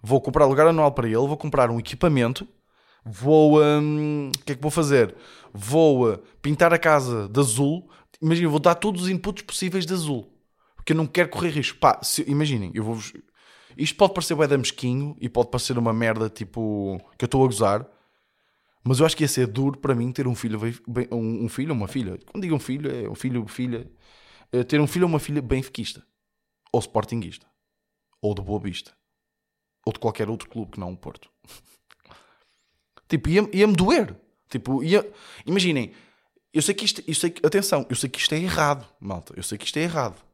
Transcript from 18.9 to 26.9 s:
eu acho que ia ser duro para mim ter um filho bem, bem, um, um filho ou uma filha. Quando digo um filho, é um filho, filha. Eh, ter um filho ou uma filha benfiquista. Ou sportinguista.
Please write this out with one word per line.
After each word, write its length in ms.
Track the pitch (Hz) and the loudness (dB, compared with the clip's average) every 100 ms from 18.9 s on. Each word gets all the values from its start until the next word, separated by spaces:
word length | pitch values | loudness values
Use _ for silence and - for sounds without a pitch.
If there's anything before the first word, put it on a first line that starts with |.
| 127 | 2
eu 60 | 160 | 2
acho 100 | - | 2
que 80 | |
ia 40 | 147 | -2
ser 180 | - 123 | 0 -2
duro 320 | 107 135 139 | 0 -2 -2
para 160 | - | -2
mim 180 | 123 120 | -2 -2
ter 140 | 127 127 | -2 -4
um 80 | |
filho 240 | 117 117 107 | -2 -4 -4
bem, 160 | 113 120 - | -6 -8 -8
bem, 220 | 120 123 | -6 -4
um, 340 | 120 113 113 | -4 -4 -4
um 40 | 113 | -6
filho 220 | - 147 | -4 -4
ou 60 | 135 | -4
uma 120 | 98 | -4
filha. 300 | 135 104 90 _ | -6 -6 -10 _
Quando 160 | - | -10
digo 120 | 185 | -2
um 60 | 151 | -4
filho, 300 | - 135 147 | -2 -6 -6
é 180 | 127 107 | -6 -8
um 60 | |
filho, 320 | 104 135 123 107 | -6 -6 -4 -6
filha. 420 | - 127 117 - _ _ _ _ _ _ | -6 -6 -6 -10 _ _ _ _ _ _
Eh, 100 | 123 | -2
ter 180 | 123 147 | 0 2
um 60 | 147 | 2
filho 200 | 175 180 | 2 0
ou 20 | |
uma 100 | 160 | 0
filha 240 | - 147 | -2 -6
benfiquista. 640 | 127 131 131 - 110 - _ _ _ _ _ _ _ | -2 -4 -4 -10 -12 -12 _ _ _ _ _ _ _
Ou 80 | 120 | -4
sportinguista. 680 | - | -2